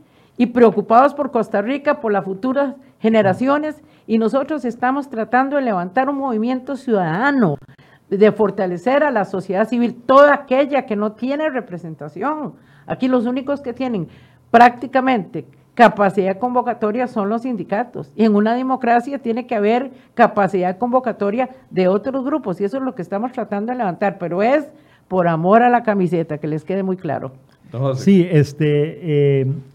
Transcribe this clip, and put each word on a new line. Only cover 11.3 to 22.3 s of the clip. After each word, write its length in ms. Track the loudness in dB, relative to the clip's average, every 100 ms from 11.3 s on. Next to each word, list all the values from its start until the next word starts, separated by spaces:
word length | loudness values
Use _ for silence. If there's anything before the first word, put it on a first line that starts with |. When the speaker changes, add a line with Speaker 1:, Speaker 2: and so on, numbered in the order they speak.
| -4 -4
Speaker 1:
representación. 1040 | -4 -8 -12 -12 -14 -14 -8 -6 -6 -8 -12 _ _ -12
Aquí 220 | -4 0
los 180 | 0 0
únicos 360 | -4 -4 -6
que 100 | -6
tienen 380 | -8 -6 -4 -6 -12 -20 _ _
prácticamente 920 | 6 6 6 -2 0 2 0 -2 -10 -14 _ _
capacidad 640 | 4 4 6 0 2 -2 -2
convocatoria 680 | -2 -2 -2 -4 -4 -2 -4
son 220 | -4 -4
los 140 | -4
sindicatos, 680 | -4 -8 -4 -4 -6 -8 -12
y 120 | 0 2
en 100 | 4
una 200 | 2 0
democracia 640 | -2 -2 0 0 0 -6
tiene 280 | -4 -6 -4
que 80 | -2
haber 360 | 0 0 -2 -12 _ 2
capacidad 600 | 2 4 0 0 -2 -2
convocatoria 720 | -2 -2 -2 -4 -4 -2 -4 -8 _
de 180 | -2 0
otros 380 | 0 -2 -6
grupos, 340 | -4